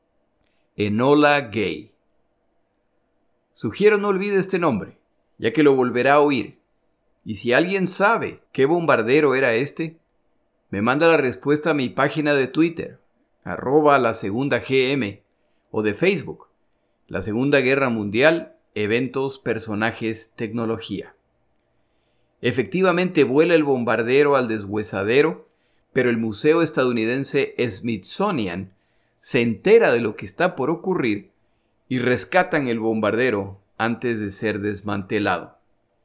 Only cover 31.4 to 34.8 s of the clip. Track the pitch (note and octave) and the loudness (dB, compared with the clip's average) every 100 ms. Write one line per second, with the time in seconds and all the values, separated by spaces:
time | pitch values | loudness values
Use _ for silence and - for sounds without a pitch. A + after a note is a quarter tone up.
31.4 | _ _ _ _ - B2+ B2 A#2+ - F#3 | _ _ _ _ -6 -2 0 -2 0 0
32.4 | F#3 D#3+ C3 A2+ A2 A2 G#2 A2 B2+ G#2 | 2 0 -2 -2 -2 0 0 0 0 0
33.4 | G2 G2 _ - A2+ A#2 B2 A2+ G#2 F#2 | -4 -12 _ -4 -4 -2 -4 -4 -6 -4
34.4 | A2 G#2 G2+ G2+ | -4 -2 -4 -6